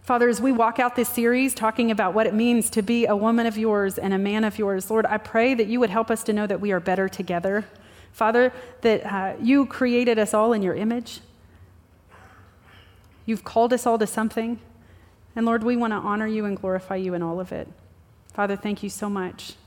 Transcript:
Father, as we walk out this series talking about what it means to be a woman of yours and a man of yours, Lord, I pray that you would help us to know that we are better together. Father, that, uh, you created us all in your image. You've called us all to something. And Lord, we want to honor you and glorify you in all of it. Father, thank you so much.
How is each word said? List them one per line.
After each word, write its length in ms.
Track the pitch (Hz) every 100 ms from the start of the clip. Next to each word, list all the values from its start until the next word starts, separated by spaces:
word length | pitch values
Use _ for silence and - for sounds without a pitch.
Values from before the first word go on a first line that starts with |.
Father, 240 | - 247 240
as 100 | 208
we 140 | 262
walk 260 | 240 226 233
out 180 | 247 247
this 120 | 226
series 460 | - 233 247 269
talking 360 | - 220 220 233
about 220 | 220 190
what 140 | 196 220
it 80 |
means 340 | 214 240 240 -
to 120 | 226
be 240 | 196 233 226
a 100 | 208
woman 300 | 214 233 233
of 100 | 214
yours 400 | 220 208 196 190
and 160 | 196
a 60 | 190
man 260 | 202 214
of 140 | 220 208
yours, 320 | 202 190 185
Lord, 160 | 220 208
I 100 | 214
pray 380 | - 226 240
that 120 | 254 208
you 140 | 240
would 80 | 233
help 220 | 208 220
us 120 | 220
to 100 | -
know 120 | 208 208
that 140 | 185
we 120 | 202
are 80 | 185
better 280 | 175 185 190
together. 560 | 190 185 175 190 202 202 - - - -
Father, 400 | - 220 233 254 - - -
that, 240 | 226 208 202
uh, 280 | 196 190 -
you 240 | 226 277
created 540 | 269 - 254 240 247 220
us 160 | 208
all 180 | 214 220
in 80 | 220
your 120 | 190
image. 460 | 160 214 240 233 - - _ - - - - _ _ _ - - - - _ - - - - - -
You've 200 | - 220
called 280 | - 226 233
us 140 | 247 247
all 120 | 226
to 80 | 214
something. 540 | - 220 226 226 233 - - - - - _ -
And 120 | 233 233
Lord, 180 | 233
we 100 | 220
want 180 | 240 233
to 40 | 208
honor 300 | 208 208 220
you 180 | 220
and 100 | 208
glorify 420 | 196 190 185 185 190
you 180 | 185
in 80 | 175
all 180 | 165 175
of 100 | 180
it. 160 | - - - - - _ - -
Father, 220 | - 202 196
thank 260 | 208 202
you 80 | 202
so 180 | - 208
much. 460 | 202 180 - - -